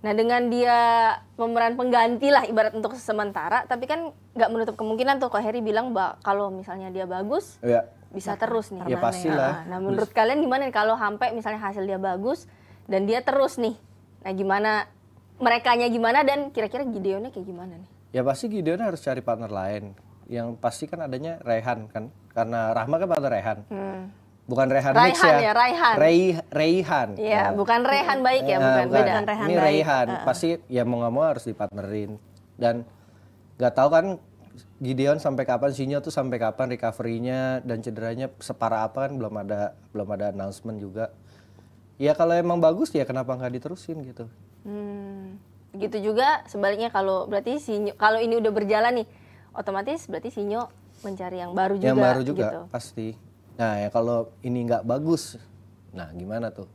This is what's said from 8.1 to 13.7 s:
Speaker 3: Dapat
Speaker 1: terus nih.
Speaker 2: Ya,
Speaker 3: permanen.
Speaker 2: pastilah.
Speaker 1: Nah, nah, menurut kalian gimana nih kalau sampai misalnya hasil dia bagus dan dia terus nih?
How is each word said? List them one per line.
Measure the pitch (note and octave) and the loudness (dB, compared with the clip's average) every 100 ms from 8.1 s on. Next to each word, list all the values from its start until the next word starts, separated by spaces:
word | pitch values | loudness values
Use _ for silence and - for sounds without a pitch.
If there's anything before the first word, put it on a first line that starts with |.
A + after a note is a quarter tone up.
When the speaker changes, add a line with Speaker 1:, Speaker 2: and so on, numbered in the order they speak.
| F#3+ F#3+ | -10 -8
Speaker 3:
Dapat | G3+ | -4
Speaker 1:
terus | A3+ A3+ G#3+ | -2 -2 -4
nih. | F#3+ | -10
Speaker 2:
Ya, | F3+ | -4
Speaker 3:
permanen. | - | 0
Speaker 2:
pastilah. | - - D#3+ D3+ C3+ D3 | 0 0 -2 0 0 -2
Speaker 1:
Nah, | E3+ | -8
nah, | F3+ | -6
menurut | F#3+ A#3 G#3+ | -2 -2 0
kalian | - A3 C#4+ | 2 2 2
gimana | D4 C4 | 2 0
nih | C#4 | 0
kalau | A3 G#3+ | 0 2
sampai | A3+ G#3 G#3 B3 | 2 -2 -2 -4
misalnya | A#3 A3 G#3+ | -2 -6 -6
hasil | G3+ G3+ | -6 -6
dia | G3 F#3+ | -4 -2
bagus | F#3+ F#3+ G#3+ E4 - - - - - | -2 -2 -2 -4 -8 -20 -20 -20 -2
dan | F#3+ | 0
dia | G3+ A#3 | 2 0
terus | - C4+ C4+ - | 2 2 2 0
nih? | A3+ | -4